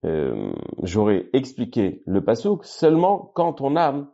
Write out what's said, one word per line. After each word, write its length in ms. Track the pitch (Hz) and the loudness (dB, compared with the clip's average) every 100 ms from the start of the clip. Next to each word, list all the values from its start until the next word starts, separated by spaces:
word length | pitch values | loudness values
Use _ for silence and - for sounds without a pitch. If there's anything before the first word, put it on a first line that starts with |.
euh, 480 | 85 80 67 55 50 50 50 - | -2 -2 -2 -4 -6 -8 -10 -8
j'aurais 460 | 90 95 104 98 - | -2 2 4 2 2
expliqué 680 | 135 127 - 117 123 98 - - | -2 -2 -8 -4 0 -2 -2 -2
le 180 | 95 | 0
pasouk 400 | 95 113 202 202 | 2 0 0 -2
seulement 680 | - - 160 160 180 196 - | -4 2 4 4 4 0 -4
quand 280 | - 170 151 | -2 -2 0
on 140 | 139 151 | -2 2
a 180 | 160 139 143 | 0 0 -8